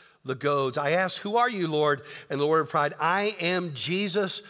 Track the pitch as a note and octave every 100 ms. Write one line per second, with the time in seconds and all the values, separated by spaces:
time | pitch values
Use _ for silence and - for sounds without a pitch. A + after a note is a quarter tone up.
0 | - _ C3 B2+ C#3+ C#3+ C3 C#3 C#3+ F3
1 | F#3 - G3+ A#3 B3 G3+ E3 D3+ D3+ C#3+
2 | - - - C#3+ D3 D#3+ D3 D#3 D3 -
3 | D#3+ F#3+ G#3 F#3+ E3+ F#3 F3 B2+ C#3+ F#3
4 | G#3 F#3+ F#3+ -